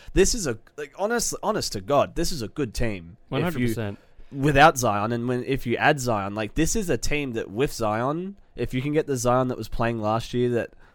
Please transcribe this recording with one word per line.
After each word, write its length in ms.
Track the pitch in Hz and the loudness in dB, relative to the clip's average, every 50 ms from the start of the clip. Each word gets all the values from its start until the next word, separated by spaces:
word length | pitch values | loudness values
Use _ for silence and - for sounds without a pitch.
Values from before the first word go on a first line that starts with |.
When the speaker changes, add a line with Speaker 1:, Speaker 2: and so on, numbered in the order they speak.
| - - - | -10 -2 4
Speaker 1:
this 200 | 170 196 185 - | 4 4 4 4
is 120 | 240 185 | 0 -2
a, 120 | 139 113 104 - - _ | -4 -6 -6 -8 -18 _
like, 160 | - 151 143 - - | -14 -14 -12 -8 -4
honest, 360 | 190 214 240 233 - - - - - | -2 0 0 0 -2 -2 -4 -4 -2
honest 300 | 190 220 190 - - - | -2 -2 0 -2 -4 -6
to 60 | 110 98 | -6 -2
God, 320 | 101 143 139 107 90 85 | 2 4 4 4 2 0
this 180 | 151 170 165 190 | -2 -2 -2 -2
is 80 | 147 110 | -4 -6
a 60 | 98 | -6
good 240 | - - 143 113 - | -4 -4 -4 -4 -2
team. 420 | - 123 113 104 92 85 85 - - - | -2 -2 -2 -2 -4 -10 -14 -18 -20 -12
If 40 | - | -6
you 40 | - | -4
Speaker 2:
One 80 | 135 160 | -2 -2
hundred 240 | 180 165 123 123 120 | -2 -2 0 0 -2
percent. 300 | 110 120 110 101 101 - - - - - - - 139 | -2 -2 -4 -6 -8 -10 -14 -20 -20 -20 -18 -12 -6
Speaker 1:
without 440 | 139 135 151 143 139 147 165 156 127 | -2 0 4 6 8 8 8 8 6
Zion, 340 | 123 113 101 104 101 113 120 | 2 0 2 2 0 0 -2
and 160 | 117 117 123 | -2 -2 -2
when, 160 | 127 123 123 | -2 -2 -2
if 220 | - 135 131 - | -2 -2 -2 -2
you 100 | 127 113 | -2 0
add 240 | - 107 139 151 143 | 2 4 4 4 2
Zion, 340 | 123 123 113 101 95 101 101 | 2 -2 -2 -2 -2 -4 -4
like, 200 | 107 110 101 - | -4 -6 -4 0
this 200 | - 160 175 - | 0 0 0 0
is 140 | 233 202 175 | -2 -2 -2
a 80 | 143 113 | -2 0
team 340 | - - 147 147 143 131 113 | 0 0 0 0 -2 -4 -4
that 180 | 113 - - | -6 -6 -6
with 220 | 92 110 139 151 - | -2 -2 -2 -2 -2
Zion, 640 | - 113 104 107 113 123 135 151 170 180 190 196 - - - - | -2 -2 0 0 0 0 -2 -2 -4 -6 -8 -10 -14 -18 -16 -8
if 180 | - 123 - - | -6 -6 -4 -2
you 80 | 165 131 | -2 -2
can 100 | 147 147 | 0 0
get 140 | 156 147 | 0 0
the 100 | - 139 | 0 0
Zion 320 | 123 117 123 123 127 131 127 | 0 2 2 2 4 2 0
that 100 | 123 - | -2 -6
was 100 | 110 - | -6 -6
playing 320 | - - 117 117 117 113 | -4 -2 0 0 0 0
last 340 | 107 107 110 113 - - - | 0 0 0 0 -2 -2 -2
year 160 | 120 123 123 | 0 0 2
that 200 | 120 113 - - - - - - - | 0 0 -2 -4 -8 -18 -20 -20 -14